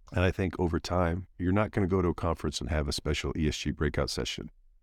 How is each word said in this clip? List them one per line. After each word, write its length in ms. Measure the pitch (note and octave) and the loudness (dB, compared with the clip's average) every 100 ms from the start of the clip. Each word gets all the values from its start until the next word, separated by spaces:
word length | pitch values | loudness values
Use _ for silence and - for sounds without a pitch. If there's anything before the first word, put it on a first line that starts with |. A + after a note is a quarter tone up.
| - | -6
And 120 | - | 0
I 60 | F#2 | 2
think 300 | F2 F#2 - | 2 -2 0
over 200 | F2+ E2 | 0 0
time, 460 | - F2+ F2 F2 F2+ - | 0 2 2 0 -6 -4
you're 120 | F2+ | 2
not 200 | G2+ G#2 | 2 2
gonna 160 | - F#2 | 2 2
go 160 | F#2+ | 4
to 60 | E2+ | 2
a 40 | |
conference 480 | D#2+ F2 D#2+ D#2+ - | 0 0 -2 -2 -4
and 80 | D2+ | -2
have 180 | D#2 C#2+ | 0 0
a 60 | |
special 400 | - D2+ D#2 C#2 - | -2 -2 -2 -2 0
E 120 | D2 | 0
S 100 | - | 0
G 140 | D2 | -4
breakout 400 | C2 D2 C#2+ C2+ | 0 0 0 -2
session, 400 | - A#1+ - - - - _ | -2 -4 -6 -10 -16 -20 _